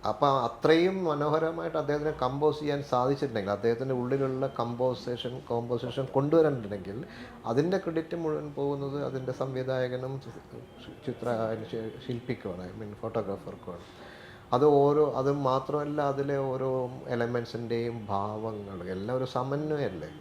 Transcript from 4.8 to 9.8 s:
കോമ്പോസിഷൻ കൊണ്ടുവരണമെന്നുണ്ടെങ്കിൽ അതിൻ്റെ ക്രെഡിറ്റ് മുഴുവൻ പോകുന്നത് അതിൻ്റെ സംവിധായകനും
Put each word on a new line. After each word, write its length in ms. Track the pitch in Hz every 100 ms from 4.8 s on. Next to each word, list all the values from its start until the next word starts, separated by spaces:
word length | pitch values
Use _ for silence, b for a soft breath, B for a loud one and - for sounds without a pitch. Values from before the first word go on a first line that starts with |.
| 127 120 - 123 123 123 -
കോമ്പോസിഷൻ 540 | 120 120 123 123 - 131 135
കൊണ്ടുവരണമെന്നുണ്ടെങ്കിൽ 840 | 143 165 156 135 104 98 92 104 160 B B B -
അതിൻ്റെ 260 | 117 160 190
ക്രെഡിറ്റ് 340 | 175 160 160 170
മുഴുവൻ 240 | 160 151 147 139
പോകുന്നത് 400 | 143 143 139 143 139
അതിൻ്റെ 240 | 131 131 127
സംവിധായകനും 760 | 135 131 131 131